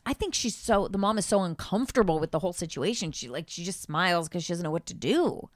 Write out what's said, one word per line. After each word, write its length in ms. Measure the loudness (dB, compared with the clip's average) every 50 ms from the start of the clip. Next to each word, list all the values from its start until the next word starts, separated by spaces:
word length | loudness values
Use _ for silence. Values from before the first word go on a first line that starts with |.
| -4
I 60 | -4 -2
think 200 | -2 -2 -2 -2
she's 220 | 0 -2 -2 -4
so, 320 | -4 0 2 4 4 4
the 100 | 2 0
mom 220 | 0 2 2 2 0
is 60 | 2
so 160 | 2 2 2 2
uncomfortable 760 | 2 -2 -6 -4 -2 0 0 0 2 4 4 4 4 4 2
with 120 | 0 0
the 80 | 0 0
whole 120 | 0 -2
situation. 600 | -4 -4 -8 -6 -4 -2 -2 -2 0 -2 -4 -6
She, 180 | -6 -8 -10 -8
like, 160 | -8 -10 -8
she 160 | -8 -10 -10 -8
just 180 | -8 -8 -8 -8
smiles 440 | -4 -2 2 4 4 4 4 2
'cause 160 | -2 -4 -6 -2
she 80 | -2 -4
doesn't 100 | -2 -2
know 80 | -2
what 160 | -2 -2 -4
to 80 | -6 -10
do. 540 | -4 0 2 4 4 4 2 0 -2 -10 -14 _